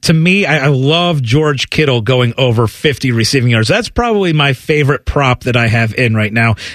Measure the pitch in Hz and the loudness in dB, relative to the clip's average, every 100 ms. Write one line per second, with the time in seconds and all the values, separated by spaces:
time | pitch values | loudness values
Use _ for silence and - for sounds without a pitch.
0 | - 160 170 196 185 151 139 135 135 165 | 0 2 2 2 0 0 0 0 2 0
1 | 175 156 120 143 151 139 - - 147 120 | 0 -2 0 0 2 -2 -4 -2 0 0
2 | 107 127 123 117 131 117 110 - 156 131 | 0 0 0 0 0 2 0 -2 -2 -2
3 | 135 117 110 139 120 117 110 196 214 - | -2 0 0 0 2 2 0 -2 -2 -4
4 | 240 214 185 156 143 131 - 151 139 143 | -2 0 0 0 0 -2 -2 0 0 -2
5 | - 143 135 123 127 120 117 113 113 - | -2 -2 0 -2 -2 0 0 0 -2 -2
6 | 120 110 107 113 117 107 - | -2 0 -2 0 0 -2 -6